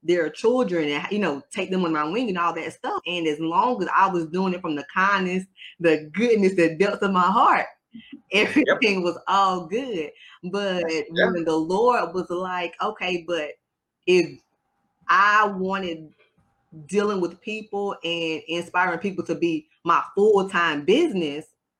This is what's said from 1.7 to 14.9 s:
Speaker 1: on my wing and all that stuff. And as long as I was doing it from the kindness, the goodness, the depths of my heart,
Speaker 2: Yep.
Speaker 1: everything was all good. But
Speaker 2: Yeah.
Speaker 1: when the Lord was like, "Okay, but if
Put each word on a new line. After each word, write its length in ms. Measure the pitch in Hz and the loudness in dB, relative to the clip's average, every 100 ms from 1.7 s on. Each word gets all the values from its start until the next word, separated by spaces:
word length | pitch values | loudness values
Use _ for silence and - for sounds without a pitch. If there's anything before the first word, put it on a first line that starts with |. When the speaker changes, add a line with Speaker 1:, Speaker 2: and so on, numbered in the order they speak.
| 185 175 | 0 0
Speaker 1:
on 80 | |
my 100 | 156 151 | 0 -2
wing 240 | 202 254 | -2 -2
and 80 | 185 | 0
all 160 | 170 165 | -2 -2
that 180 | 156 | -8
stuff. 280 | - 262 403 - | -8 -8 -6 -6
And 220 | 175 160 | -2 -2
as 120 | 147 | -2
long 420 | 160 170 233 233 | -2 2 2 0
as 60 | 165 156 | 0 2
I 120 | 190 | 2
was 160 | 180 160 | 0 -4
doing 260 | 175 190 | -2 -2
it 80 | 180 | -2
from 140 | 180 147 | -4 -6
the 100 | - | -4
kindness, 500 | - 190 202 185 185 190 _ - _ | 0 2 2 0 -2 -6 _ -20 _
the 300 | 165 156 151 | 2 2 0
goodness, 420 | 160 240 220 190 190 | -2 2 4 4 4
the 200 | 165 160 | 2 4
depths 280 | 196 - | 0 0
of 80 | 196 | 0
my 100 | 185 | 2
heart, 440 | 180 208 302 277 - - _ 226 - - _ | 4 4 4 4 -2 -10 _ -20 -20 -20 _
Speaker 2:
Yep. 160 | 190 220 | 0 2
Speaker 1:
everything 540 | - - - 165 190 | 2 2 2 2 2
was 140 | 175 170 - | -2 -4 0
all 400 | 185 190 180 165 | 2 2 0 -4
good. 440 | 208 269 196 147 - - - | -6 -4 -6 -8 -12 -20 -14
But 420 | 180 196 202 180 165 | -8 -4 -2 -2 -2
Speaker 2:
Yeah. 420 | 160 - 170 196 | -2 -4 0 2
Speaker 1:
when 120 | 175 165 | 2 0
the 100 | 160 | 0
Lord 580 | 160 190 240 240 170 | 0 2 4 2 0
was 160 | 180 175 | -4 -6
like, 460 | 175 185 180 175 - | -6 -6 -6 -8 -6
"Okay, 420 | 185 214 180 180 165 | -6 -4 -4 -4 -4
but 240 | 170 147 - _ _ _ _ - | -6 -6 -12 _ _ _ _ 2
if 340 | 180 156 135 _ _ _ _ _ | 4 4 -4 _ _ _ _ _